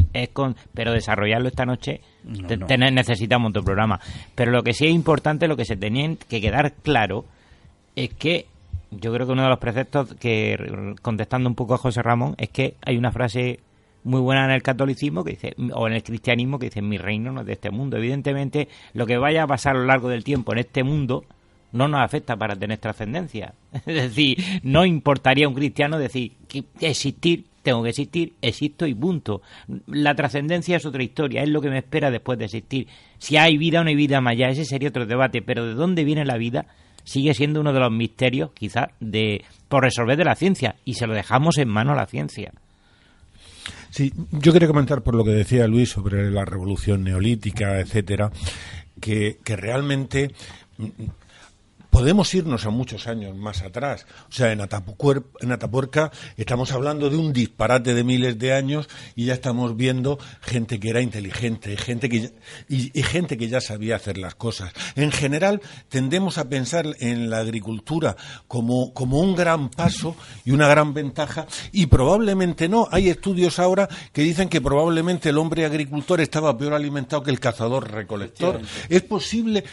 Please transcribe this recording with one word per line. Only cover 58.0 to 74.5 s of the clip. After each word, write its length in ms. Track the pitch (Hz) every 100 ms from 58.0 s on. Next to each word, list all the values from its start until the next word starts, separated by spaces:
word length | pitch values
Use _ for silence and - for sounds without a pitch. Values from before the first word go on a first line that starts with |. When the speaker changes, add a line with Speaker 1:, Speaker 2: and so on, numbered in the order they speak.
Speaker 3:
miles 340 | 123 127 127 110
de 160 | 131
años 340 | 135 135 151 143 - - 120
y 100 | 120
ya 80 |
estamos 420 | 127 131 120 120 113
viendo 440 | 127 127 131 139 - -
gente 380 | - 120 113 110
que 100 | 110
era 120 | 117
inteligente, 720 | 123 107 98 95 120 113 101 101
gente 320 | - 120 123
que 140 | 117
ya, 80 | 113 - - - -
y, 220 | 135 123 156
y 20 |
gente 340 | - 170 151 120
que 120 | 113
ya 140 | 127
sabía 340 | - 104 110 107
hacer 240 | 104 95
las 160 | 87 -
cosas. 380 | 113 - 92 - - 135
En 160 | 151
general, 480 | 127 139 147 190 202 - - -
tendemos 480 | 135 131 180 190 170
a 100 | 131
pensar 380 | 139 123 170 156 -
en 320 | 120 120 117
la 80 | 110
agricultura 760 | 113 113 98 110 - 160 135 - - - -
como, 460 | 117 117 123 123
como 260 | - 127 139
un 160 | 190 175
gran 340 | 170 165 135
paso 460 | - 175 - 160 165 - - 123
y 60 |
una 160 | 139 143
gran 260 | 147 151
ventaja, 540 | 143 139 156 147 165 147 - -
y 160 | 196 151
probablemente 800 | - 131 208 214 190 180 156 165
no. 180 | 226 214
Hay 180 | 175 185
estudios 480 | 160 196 180 175 180
ahora 320 | 180 190 196 - -
que 80 | 143
dicen 280 | 160 165
que 120 | 180